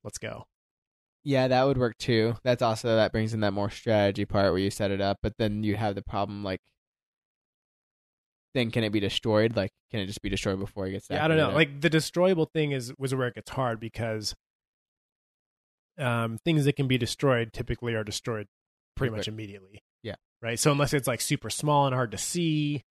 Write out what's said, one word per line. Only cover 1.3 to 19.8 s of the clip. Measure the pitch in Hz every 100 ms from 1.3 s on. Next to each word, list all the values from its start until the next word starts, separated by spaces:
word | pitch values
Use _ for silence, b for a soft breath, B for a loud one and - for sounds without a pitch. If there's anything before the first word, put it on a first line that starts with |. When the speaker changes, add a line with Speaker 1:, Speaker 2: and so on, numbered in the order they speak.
| 131 131
Speaker 2:
that | 127
would | 135 127
work, | 120 -
too. | - 113 113 113
That's | 127 123
also, | 117 110 120 110
that | 101
brings | 113 110
in | 113
that | 104
more | 101 101
strategy | - 120 107 101 101 101
part | 104 98
where | 90
you | 98
set | - 101
it | 98
up, | 98 101
but | 110 -
then | 110 104
you | 107 101
have | 107
the | 98
problem, | - 101 101 101
like, | 101 92 _ _ _ _ _ _ _ _ _ _ _ _ _ _ _ _ _ _ _
then | 131 117
can | 120
it | 110
be | 104
destroyed? | 98 - 117 107 113 113
Like, | 98 - _
can | 113
it | 95
just | -
be | 98
destroyed | 95 101 95
before | 98 101 95
he |
gets | 98 -
Speaker 1:
Yeah, | -
I | 156
don't | 160
know. | 131
Speaker 2:
activated? | 143 160
Speaker 1:
Like, | 139
the | 160
destroyable | 160 - 170 185 175 156
thing | 160 147
is, | 139 120 139
was | 135
where | 131 123
it |
gets | 110 -
hard | - 123 110
because, | 113 - 113 110 104 - _ _ _ _ _ _ _ _ _ _ _ _ _ _ _ -
um, | 127 117 113 110
things | 170 156 143
that | 143
can | 131
be | 127
destroyed | 117 - 143 120 113
typically | - 120 117 120
are | 110
destroyed | 104 - - 107 104 _ _ _ _ -
pretty | 131
Speaker 2:
Quick. | 107
Speaker 1:
much | 98
immediately. | 110 104 101 95 101